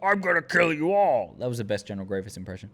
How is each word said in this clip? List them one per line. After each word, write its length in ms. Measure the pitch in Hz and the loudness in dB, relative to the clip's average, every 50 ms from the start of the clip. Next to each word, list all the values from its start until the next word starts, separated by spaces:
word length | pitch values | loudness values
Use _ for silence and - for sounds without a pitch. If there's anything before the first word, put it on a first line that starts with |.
I'm 180 | 190 190 202 202 | 2 2 2 2
gonna 220 | 185 180 175 170 | 2 2 2 2
kill 300 | 147 - - 180 175 165 | 0 0 2 2 4 4
you 200 | 160 151 151 170 | 2 0 0 2
all. 420 | 196 202 202 180 143 117 98 87 - - | 4 4 4 4 4 2 0 -2 -8 -6
That 100 | 107 127 | -6 -4
was 100 | 123 117 | -4 -4
the 60 | 113 | -2
best 220 | 98 104 98 - | -2 -2 -4 -4
General 200 | - 104 98 95 | -6 -8 -8 -6
Grievous 300 | 95 101 98 92 104 - | -4 -4 -4 -4 -6 -12
impression. 340 | - 92 92 92 92 - 101 | -14 -12 -12 -12 -12 -14 -16